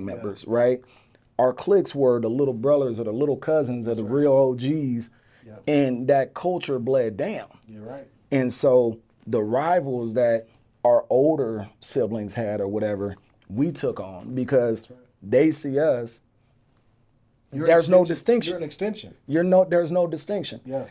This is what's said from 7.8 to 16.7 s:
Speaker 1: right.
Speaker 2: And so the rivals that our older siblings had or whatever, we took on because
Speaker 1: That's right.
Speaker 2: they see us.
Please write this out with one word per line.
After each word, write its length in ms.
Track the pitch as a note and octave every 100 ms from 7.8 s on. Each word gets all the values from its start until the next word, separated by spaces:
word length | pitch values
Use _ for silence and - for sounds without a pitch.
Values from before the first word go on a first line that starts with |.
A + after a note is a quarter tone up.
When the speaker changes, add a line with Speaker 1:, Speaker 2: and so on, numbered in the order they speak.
Speaker 1:
right. 240 | G#2 C#4 C4+ _ _
Speaker 2:
And 200 | C#3 B2+
so 460 | A#2+ C#3+ B2+ A#2+ A2 _ _ -
the 140 | A2+
rivals 720 | G#2+ B2 D#3 F3+ C#3 B2 A#2
that 340 | A2 A#2+ A#2 A2+ _ _ _ A#2+
our 200 | A#2+ -
older 580 | B2 D3 D#3 B2 A2 G#2 -
siblings 540 | - C#3 A2 A2 G#2 G#2+
had 260 | A2 G#2
or 60 | G2
whatever, 480 | G#2 G#2 G2+ G2+ G2+ _ _ -
we 220 | G2 D#3
took 280 | C#3 C3+ -
on 340 | F#2+ F#2 A2+ B2+
because 460 | B2 G#3 A#2+ A2+
Speaker 1:
That's 80 | -
right. 80 | - _ _
Speaker 2:
they 280 | F#2+ B2+ D#3+
see 280 | D3+ C#3+ C3+
us. 420 | D#3 B2+ A#2 - _ _ _ _ _